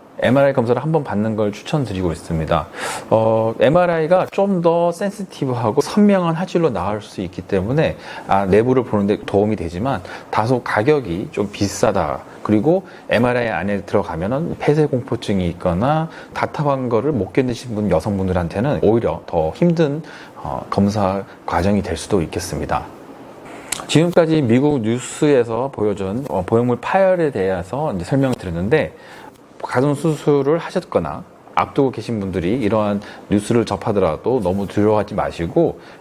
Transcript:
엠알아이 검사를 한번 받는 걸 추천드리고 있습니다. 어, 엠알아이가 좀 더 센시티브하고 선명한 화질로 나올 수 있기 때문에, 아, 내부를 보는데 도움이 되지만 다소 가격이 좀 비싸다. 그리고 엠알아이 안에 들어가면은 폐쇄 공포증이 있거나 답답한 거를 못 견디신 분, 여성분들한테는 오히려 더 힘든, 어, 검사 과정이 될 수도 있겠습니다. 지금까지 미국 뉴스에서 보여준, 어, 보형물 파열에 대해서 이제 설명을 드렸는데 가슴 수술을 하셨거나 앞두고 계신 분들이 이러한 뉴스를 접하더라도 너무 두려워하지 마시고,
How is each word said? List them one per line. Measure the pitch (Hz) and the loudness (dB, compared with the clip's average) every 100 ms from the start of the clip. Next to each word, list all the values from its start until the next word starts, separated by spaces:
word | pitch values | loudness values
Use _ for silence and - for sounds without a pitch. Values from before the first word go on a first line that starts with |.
| - - | -18 -2
엠알아이 | 110 135 139 | 2 4 4
검사를 | 131 113 123 | 4 2 0
한번 | 147 160 | 0 -2
받는 | 139 101 110 107 | 0 -2 -2 0
걸 | 107 | -2
추천드리고 | 101 - 151 113 92 90 | -2 -4 -2 -2 -2 -2
있습니다. | 80 - 82 78 80 76 - - - - | -4 -4 -4 0 0 -2 -8 -8 -8 0
어, | 110 110 110 113 113 | 2 4 2 2 2
엠알아이가 | 123 170 175 165 156 180 123 | 4 4 4 2 2 2 2
좀 | - 202 185 | 0 0 2
더 | 170 170 175 | 2 2 2
센시티브하고 | 170 202 196 190 - 135 120 117 123 | 0 -4 -6 -10 -6 -4 0 0 2
선명한 | - - 208 190 170 | 2 4 4 4 2
화질로 | 160 185 185 160 | -2 -2 0 0
나올 | 98 92 104 | 0 -4 -4
수 | - - | -8 -8
있기 | 87 - | -8 -8
때문에, | - 98 98 147 113 - - - - | -2 0 0 2 0 -2 -10 -10 -2
아, | 98 | 0
내부를 | 98 101 123 131 | 4 4 4 2
보는데 | 120 104 101 101 | 2 0 0 0
도움이 | - 101 107 | 0 0 2
되지만 | 101 85 87 131 107 - - - | 0 -4 -4 -4 -4 -8 -16 -6
다소 | - 113 123 | -2 0 0
가격이 | - 107 120 151 101 85 139 | 0 0 2 2 0 -6 -6
좀 | - 104 | -4 -4
비싸다. | - 101 - - 101 76 65 - - | -2 -4 0 0 2 0 -4 -8 -8
그리고 | - 107 143 185 - - - | 0 2 4 0 -2 -12 -2
엠알아이 | 101 123 123 117 | 2 2 0 0
안에 | 85 98 101 | -2 -2 -4
들어가면은 | 92 104 92 82 92 135 170 - | 0 0 0 -2 -2 -2 -4 -2
폐쇄 | - 151 147 | 0 2 2
공포증이 | 127 - 117 - 101 87 | 0 -4 -6 -2 0 0
있거나 | 87 92 85 131 156 160 - - | -2 -2 0 0 0 -2 -8 -14
답답한 | - - - 147 135 127 | -4 -4 -2 -2 -2 0
거를 | 113 139 | 0 0
못 | 135 95 | -2 -2
견디신 | - 127 117 123 104 | 0 0 -2 -6 -4
분, | 104 | 0
여성분들한테는 | 80 110 98 95 90 85 98 139 135 | 0 0 -2 0 0 -2 -2 -2 -2
오히려 | 101 117 90 80 - | 0 0 0 -4 -4
더 | 87 78 | -2 -2
힘든, | - 175 165 147 147 - - - | 0 2 2 0 -2 -10 -18 -20
어, | - 76 65 - | -12 -8 -8 -6
검사 | - 101 104 95 98 101 - - | 0 0 2 0 -2 -6 -14 -6
과정이 | 85 95 104 | -2 0 0
될 | 92 82 | -2 -6
수도 | - 101 | -2 -2
있겠습니다. | 78 - - 73 - - - - - - - - - - - - - | -2 -6 -8 -6 -4 -6 -6 -16 -20 -20 -20 -20 -20 -18 -10 -10 0
지금까지 | 147 175 175 160 156 | 2 4 4 4 4
미국 | 123 123 147 143 | 4 4 4 2
뉴스에서 | 107 123 - - 151 131 113 113 135 | 0 -4 -6 0 4 4 2 -2 -4
보여준, | - 104 95 95 113 143 | -2 -2 0 -2 -4 -4
어, | 95 | -4
보형물 | 90 113 123 120 | 2 2 4 0
파열에 | - 190 190 180 151 | 0 2 2 2 0
대해서 | 123 95 92 85 131 156 | 0 0 -2 -4 -4 -4
이제 | 95 | -4
설명을 | - 135 135 | -2 0 0
드렸는데 | - 92 82 98 156 82 - - - - - - - | -2 -4 -4 0 2 0 -6 -20 -20 -20 -20 -20 -14
가슴 | - 123 143 | -4 0 2
수술을 | 143 165 147 - 143 135 165 | 2 0 0 2 2 2 0
하셨거나 | - 185 - 101 78 82 - - - - | -2 -6 -2 -2 -2 -6 -12 -20 -6 -2
앞두고 | - - 135 | 0 2 0
계신 | 113 110 110 | 0 -6 -4
분들이 | 95 90 85 127 | -2 -2 0 0
이러한 | 101 110 104 101 - - - | 2 2 0 -2 -6 -12 -2
뉴스를 | 101 - 120 107 | 0 2 2 2
접하더라도 | 98 117 101 90 78 107 127 | -2 0 2 2 0 0 0
너무 | 90 98 98 | 0 -2 -2
두려워하지 | 104 104 107 - 98 | 2 4 4 0 -2
마시고, | 69 76 85 165 147 - - - | -4 -4 -2 2 2 0 -12 -20